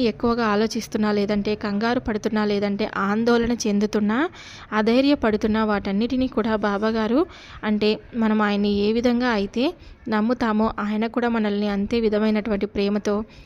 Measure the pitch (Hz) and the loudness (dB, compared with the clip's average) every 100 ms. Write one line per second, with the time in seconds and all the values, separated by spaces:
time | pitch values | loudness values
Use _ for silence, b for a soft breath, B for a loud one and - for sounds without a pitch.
0 | 233 208 240 233 220 202 220 226 - 220 | 0 0 0 2 2 2 0 -2 -4 -2
1 | 214 208 202 208 214 214 208 202 233 247 | 0 2 0 0 0 -2 -2 -2 0 0
2 | 247 208 214 214 208 202 202 202 214 - | -2 -4 -2 0 0 0 0 -2 -2 -2
3 | 196 208 233 240 233 233 214 202 214 214 | 0 0 2 2 2 0 0 0 2 0
4 | 208 226 359 B B B B 214 220 247 | 0 0 -2 B B B B 0 2 4
5 | 277 285 226 208 214 220 220 202 196 196 | 4 4 2 0 0 0 0 0 0 -2
6 | 240 254 254 - 226 220 208 202 220 226 | 0 0 0 0 0 0 0 0 0 0
7 | 214 247 370 B B B 208 214 214 214 | 2 2 0 B B B -2 0 2 0
8 | - 240 220 214 208 202 208 202 208 233 | -4 -2 0 2 2 0 2 2 2 2
9 | 247 240 247 214 202 226 294 - B B | 2 0 0 0 -2 0 -2 -2 B B
10 | - 214 220 247 226 214 220 220 208 214 | -4 0 0 0 0 2 0 0 -4 -2
11 | 226 233 240 226 214 202 208 196 202 233 | -2 -2 0 0 0 0 0 -2 0 0
12 | 220 208 220 214 214 202 202 208 202 208 | 2 2 2 0 0 -2 -2 -2 0 0
13 | 214 208 220 B | 0 -2 -4 B